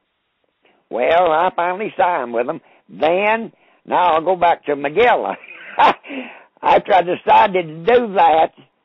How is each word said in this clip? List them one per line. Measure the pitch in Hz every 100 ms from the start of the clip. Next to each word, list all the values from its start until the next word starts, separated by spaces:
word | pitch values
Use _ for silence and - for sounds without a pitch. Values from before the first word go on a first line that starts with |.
| _ _ _ _ _ _ _ _ -
Well, | 110 139 165 175
I | 156 185
finally | - 175 185 208 -
signed | 180 170 120
with | 117 123
him. | 165 _ _ _
Then, | - 151 180 208 226 190 - _ _
now | - 147 180
I'll | 160
go | 160 180
back | 175 160 -
to |
McGilla. | 143 143 160 240 175 98 92 - -
<laughs> | - - 277 - - 277 247 - _ _
I | - 180
tried, | - 190 175
decided | 156 214 220 214 185 160
to | 160
do | 170 247 226
that. | 190 165 160 165 - _ _